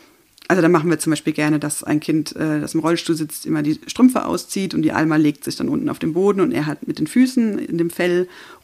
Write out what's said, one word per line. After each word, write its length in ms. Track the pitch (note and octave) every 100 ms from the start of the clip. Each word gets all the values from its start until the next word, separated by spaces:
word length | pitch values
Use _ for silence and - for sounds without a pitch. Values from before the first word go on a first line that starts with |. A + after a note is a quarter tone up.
| - _ _ _ -
Also 120 | F3+
da 80 | E3
machen 220 | F3 D#3+
wir 80 | D#3
zum 120 | -
Beispiel 220 | D3+ -
gerne, 260 | D3+ D3+ D3+
dass 240 | D3+ -
ein 160 | - D3+
Kind, 360 | - D#3+ D3 -
äh, 240 | D#3 D3+
das 140 | D3
im 60 | D#3+
Rollstuhl 360 | D#3 E3+ - D#3+
sitzt, 300 | D3+ - -
immer 160 | D#3
die 180 | D3 D#3 -
Strümpfe 400 | - B3+ B3 -
auszieht 480 | E3+ - - F#3+
und 80 | D#3
die 100 | D#3
Alma 240 | - D#3+ D#3
legt 260 | D3+ D3
sich 120 | - -
dann 120 | -
unten 180 | D3 C#3+
auf 100 | -
den 140 | E3
Boden 280 | D#3+ G3 G3
und 120 | D#3+
er 140 | - D3+
halt 200 | C#3+ -
mit 120 | D3+
den 80 | D#3
Füßen 520 | B3 B3+ B3+ A3+ G#3
in 200 | - E3+
dem 100 | E3+
Fell 400 | - F3+ F3 F3+ - - -